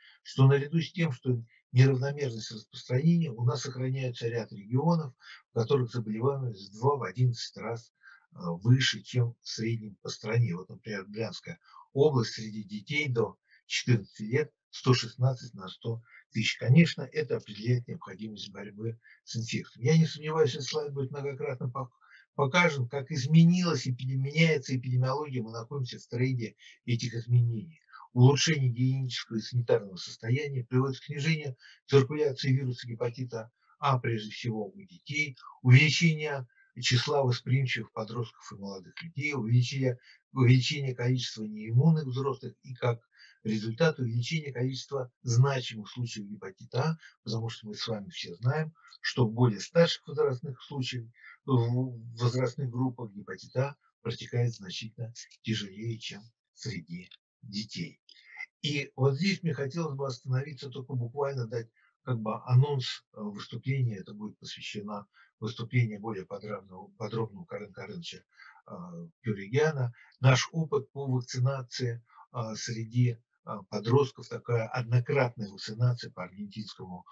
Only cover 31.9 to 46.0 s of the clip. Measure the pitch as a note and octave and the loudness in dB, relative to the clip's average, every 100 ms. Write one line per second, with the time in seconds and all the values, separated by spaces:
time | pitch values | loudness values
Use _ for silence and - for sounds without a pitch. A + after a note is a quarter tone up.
31.9 | C#3 B2 D3+ D3+ B2 C3+ C3 C3 B2 A#2+ | 4 4 2 0 0 2 2 0 -6 -10
32.9 | A2+ A#2+ A#2 B2 A2+ A2+ _ _ _ C#3 | -6 -6 -4 -8 -8 -12 _ _ _ 0
33.9 | C3 A#2+ A2 G#2 - A#2+ G#2+ G2+ - - | 0 0 -2 -4 -8 -6 -4 -6 -10 -20
34.9 | F3 - D3 D3+ B2+ - - B2+ B2+ D3+ | -18 -8 -4 -4 -8 -20 0 8 10 10
35.9 | C3 E3+ D#3 D3+ C#3+ B2+ _ _ - B2 | 6 4 2 -2 -4 -6 _ _ -6 2
36.9 | B2 - C3+ B2+ A#2+ - C3 B2+ A#2 A2+ | 2 2 2 2 0 2 0 2 -2 -6
37.9 | - G#2+ A2 A2+ - - G2+ G2 F#2+ E2+ | -8 -8 -8 -8 -12 -18 -14 -12 -12 -14
38.9 | - E3+ C#3 D3+ C#3 A2 B2 A#2+ C3+ C3 | -16 -12 -6 -4 -4 2 4 4 0 -2
39.9 | B2 - _ _ C3 B2 C3 B2 D3+ C3+ | -2 -10 _ _ 4 8 8 4 -2 -4
40.9 | B2 B2 B2+ - A2+ G#2+ G#2+ A2 A#2+ D#3+ | -2 0 0 -2 -8 -8 -8 2 4 6
41.9 | D#3 C3+ B2 C#3 B2+ B2 - C#3 B2 B2 | 4 0 -4 -4 -4 -10 -16 -16 -2 -2
42.9 | A#2 _ _ - _ G#2+ G#2+ A2 A#2 E3 | -2 _ _ -20 _ -4 -2 -2 2 2
43.9 | D#3 B2 A#2+ A#2+ D#3+ D3 B2 C3 C3 - | 2 -2 -2 -2 -4 -6 -4 -2 -4 -6
44.9 | C#3 B2 _ B2+ A#2 C#3 C3+ B2 A2+ G#2 | -6 -6 _ 2 4 6 2 -4 -8 -10
45.9 | - | -8